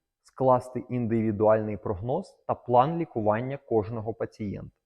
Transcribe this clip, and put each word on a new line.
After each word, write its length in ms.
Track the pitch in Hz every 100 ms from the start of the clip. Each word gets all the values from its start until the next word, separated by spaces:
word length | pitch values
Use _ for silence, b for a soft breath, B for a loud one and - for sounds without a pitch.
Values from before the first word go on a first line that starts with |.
| _ _
скласти 560 | _ - 131 127 - 120 -
індивідуальний 880 | 123 117 113 110 101 107 110 107 104
прогноз 680 | - 95 117 151 196 _ -
та 80 | -
план 420 | - 120 135 170
лікування 600 | 160 120 104 107 127 139
кожного 560 | - 113 101 113 107
пацієнта. 600 | 110 117 - 107 98 101 -